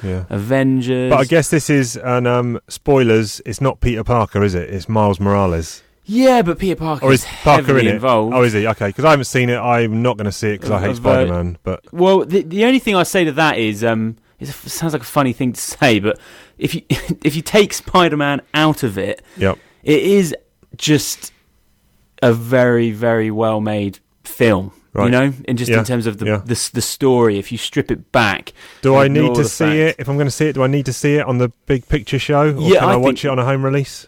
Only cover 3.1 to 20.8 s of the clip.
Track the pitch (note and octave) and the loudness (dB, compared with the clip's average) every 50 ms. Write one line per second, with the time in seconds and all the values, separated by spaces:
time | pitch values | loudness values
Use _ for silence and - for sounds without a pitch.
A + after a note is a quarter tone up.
3.1 | A2 A2+ A2 G#2 - - - B2 G#2+ - C3+ C3+ - - - B2 A#2 A2 G#2 - | 4 2 2 -2 -6 -10 -10 -10 -6 -4 -2 -4 -2 0 -2 -2 -2 -2 -2 -2
4.1 | A#2+ A#2 G#2 - - G2+ G2+ G2+ F2+ F2+ E2+ - G2+ F#2 - - A2 A2 G#2 G2+ | 0 0 0 0 0 0 0 0 0 -2 -4 -6 -8 -8 -6 -2 0 2 2 2
5.1 | F#2+ E2+ G2+ G2+ G2+ G2+ G2 F2+ E2+ E2 D#2+ - - - _ _ _ _ _ F#3 | 2 0 0 0 2 2 2 0 0 -2 -4 -8 -12 -18 _ _ _ _ _ -4
6.1 | G#3 B3 C4 C4 B3+ A#3+ F#3 F3 E3 - G3 F#3+ D#3+ D#3 D#3+ D#3+ D3+ C3+ C3+ C3+ | 0 2 4 4 4 4 2 0 -2 -2 -2 -4 -4 -2 -4 -6 -4 0 2 2
7.1 | C3+ B2+ - - - - - D3+ C#3+ D3+ C3+ C#3 C3+ C3 A#2 G2 G#2 G#2+ A#2+ C3 | 2 2 0 -4 -12 -2 2 4 4 4 4 2 2 4 4 2 0 0 0 2
8.1 | A#2+ A2 G#2+ A2+ B2+ B2+ B2 A#2 G#2+ G#2 G#2+ A2 A2 - A2+ G2+ - - C3+ D#3+ | 2 2 2 2 2 2 2 2 2 0 0 0 -2 -2 -4 -4 -2 2 4 4
9.1 | D3+ C#3 B2 - - C3 B2 A#2+ A#2+ A#2 A2 A#2+ A#2+ A#2+ A#2 A2 A2 A2+ A#2+ B2 | 4 4 2 0 0 0 0 0 0 0 0 0 2 2 0 0 0 0 0 0
10.1 | A#2 G#2+ G2+ G2+ F2+ - A2+ G#2 G#2 F#2+ - G#2 G#2 F#2+ F#2+ - B2+ A#2 A#2+ C3+ | -2 -2 -4 -6 -4 -4 -4 -4 -4 -4 -4 -4 -2 -2 -2 -2 -4 -2 0 2
11.1 | C3 C3 C3 F2 F2 F2 F2 F2 E2+ - - F#2 - - - _ - E3+ F3+ F#3+ | 2 2 2 0 -2 -2 -4 -6 -8 -8 -8 -8 -8 -8 -10 _ -2 0 2 4
12.1 | F#3+ F#3 - D3+ F3+ G3+ D#3 D#3+ F3+ G3+ A3 B3 C4 B3+ - A3+ G3+ F3+ E3 - | 4 2 2 0 -2 -2 -2 -2 -2 0 2 2 2 2 2 0 0 0 0 0
13.1 | - F#3+ E3+ D#3 C3 D3+ D#3+ D3 A#2+ A2 A2+ A2 G#2 G2+ A#2 A#2 A2+ A2 A2 A2+ | 0 0 0 0 0 0 0 0 0 0 -2 -2 -2 -2 -2 0 0 0 -2 -6
14.1 | A2 - _ _ _ - B2+ C#3 - - - - - - E3 E3 D3 C3 A#2 - | -8 -10 _ _ _ -16 -14 -14 -14 -14 -14 -12 -8 -6 -4 -4 -4 -6 -8 -4
15.1 | - D3 C#3 B2+ A#2 - C3+ B2 - - - - - - D#3 C3 A2 G2+ G2 G#2+ | -2 -2 0 0 -2 -2 -4 -4 -4 -6 -10 -12 -4 0 2 2 2 2 0 -2
16.1 | - - - - - - - - _ - - - - - - - - - - - | -4 -4 -8 -18 -20 -20 -20 -20 _ -8 -6 -6 -6 -8 -4 -4 -4 -4 -4 -6
17.1 | E3+ - - D#3 C#3 E3 - - - G#3+ G#3 - - - - - - F#3 E3+ E3 | -6 -4 -2 -2 -2 -4 -4 0 2 2 2 2 -2 -10 -6 -2 2 2 2 2
18.1 | D3+ D3 C#3+ C#3+ C#3+ C3 - _ - D3+ D#3 D#3 D3 - C#3+ A2+ F#2+ F#2+ F#2+ G2+ | 2 0 0 -2 -2 -4 -6 _ -2 0 2 2 0 0 -4 -4 -4 -4 -6 -6
19.1 | - - - _ - - F#2+ F#2+ E2+ - _ _ _ _ - C#3 D3+ C3 C3+ F#3 | -8 -10 -14 _ -6 -2 -2 -2 -2 -4 _ _ _ _ -2 0 2 2 2 2
20.1 | G3+ G3+ F3+ D3+ - - _ _ _ _ _ _ - - | 2 2 2 0 -4 -10 _ _ _ _ _ _ -12 -6